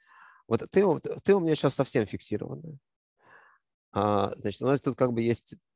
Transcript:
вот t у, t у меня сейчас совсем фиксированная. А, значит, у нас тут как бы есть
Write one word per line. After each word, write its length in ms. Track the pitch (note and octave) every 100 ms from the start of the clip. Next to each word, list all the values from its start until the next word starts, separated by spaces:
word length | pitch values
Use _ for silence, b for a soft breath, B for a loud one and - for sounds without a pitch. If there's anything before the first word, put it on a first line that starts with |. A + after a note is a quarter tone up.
| b b b b -
вот 220 | A2+ -
t 140 | F#3+
у, 140 | G3+ C#3
t 340 | - D#3 -
у 60 | G3
меня 140 | E3 D3+
сейчас 180 | D3
совсем 320 | - C3+ C3 G#2
фиксированная. 720 | - - G#2 - C#3 D#3+ C#3 _ _ _ _ b b b b _ _ _
А, 400 | G#2 G#2 G2+ G2+ -
значит, 260 | G#2 -
у 40 | B2
нас 140 | C#3
тут 160 | C#3+ A#2+
как 160 | B2+
бы 100 | A#2
есть 320 | A#2 A#2 - - _